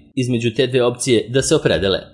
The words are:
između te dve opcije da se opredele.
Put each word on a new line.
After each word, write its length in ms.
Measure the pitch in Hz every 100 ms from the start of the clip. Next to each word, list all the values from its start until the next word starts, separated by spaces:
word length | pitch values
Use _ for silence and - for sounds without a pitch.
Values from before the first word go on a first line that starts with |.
| -
između 360 | 139 123 120 117 107
te 100 | 127
dve 160 | 127
opcije 440 | 120 - 135 110 -
da 140 | 131
se 140 | 131 151
opredele. 420 | 139 82 98 90 -